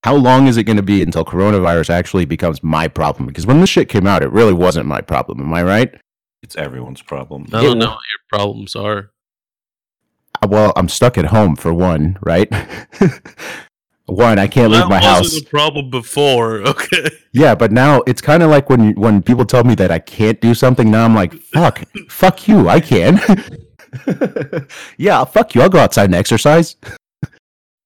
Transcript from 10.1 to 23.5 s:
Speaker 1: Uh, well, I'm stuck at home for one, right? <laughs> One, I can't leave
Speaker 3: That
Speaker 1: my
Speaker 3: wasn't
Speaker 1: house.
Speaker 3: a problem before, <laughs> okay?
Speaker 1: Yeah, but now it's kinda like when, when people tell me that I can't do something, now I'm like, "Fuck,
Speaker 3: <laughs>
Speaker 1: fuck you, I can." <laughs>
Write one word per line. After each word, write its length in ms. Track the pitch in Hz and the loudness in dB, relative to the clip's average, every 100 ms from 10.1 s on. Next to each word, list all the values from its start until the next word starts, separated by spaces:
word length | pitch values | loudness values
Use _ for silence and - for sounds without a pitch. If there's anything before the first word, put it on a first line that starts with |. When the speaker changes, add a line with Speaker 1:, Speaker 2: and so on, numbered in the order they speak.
| _ _ - | _ _ -6
Speaker 1:
Uh, 40 | 104 | -2
well, 240 | 104 107 - | 2 2 0
I'm 120 | 90 | -4
stuck 300 | - 123 - | 0 0 0
at 80 | 80 | 0
home 300 | 110 101 69 | 2 2 0
for 180 | 82 | -4
one, 420 | 85 90 80 76 95 | 0 0 0 -2 -4
right? 260 | - 85 107 | -2 0 0
<laughs> 80 | 104 - - - - 185 - - - - - - _ _ _ - | -4 -10 -20 -20 -2 -2 -2 -20 -20 -18 -18 -20 _ _ _ -10
One, 320 | 92 117 104 | 0 2 2
I 80 | 98 | 0
can't 240 | 127 113 | 2 2
leave 80 | 110 | 2
Speaker 3:
That 40 | 95 | 2
Speaker 1:
my 120 | 95 | 2
Speaker 3:
wasn't 420 | - - 165 160 | 2 2 0 -6
Speaker 1:
house. 20 | 139 | -6
Speaker 3:
a 40 | |
problem 400 | 147 151 147 131 | -4 -4 -4 -8
before, 680 | 127 113 143 143 123 113 110 | -10 -8 -2 0 2 -2 -2
<laughs> 60 | 110 | -4
okay? 420 | - - 180 151 - _ | -4 -6 -4 -4 -10 _
Speaker 1:
Yeah, 200 | 120 147 | 2 2
but 180 | 113 113 | 2 2
now 280 | 117 139 135 - | 2 4 2 0
it's 160 | 120 | -4
kinda 240 | - 160 160 | 0 2 4
like 240 | 147 - | 2 2
when, 220 | 127 107 | 2 2
when 260 | 101 110 101 | 2 2 2
people 240 | - 123 | 2 0
tell 200 | 117 127 | 2 2
me 100 | 120 | 2
that 160 | 101 92 | 2 0
I 80 | 82 | -2
can't 420 | - - 107 113 | -6 -4 -2 0
do 140 | 117 | 0
something, 360 | 120 127 123 110 | 2 0 2 2
now 140 | 110 | 2
I'm 100 | 113 | 2
like, 200 | 110 87 | 2 0
"Fuck, 460 | - - 151 175 - - - | -8 -8 -2 -2 -2 -20 -20
Speaker 3:
<laughs> 120 | - | -20
Speaker 1:
fuck 400 | - 185 - - | 0 0 0 0
you, 220 | 214 87 | 2 4
I 100 | 135 | 2
can." 400 | - 107 95 175 | 2 0 2 2
<laughs> 1500 | - 190 - | 2 0 0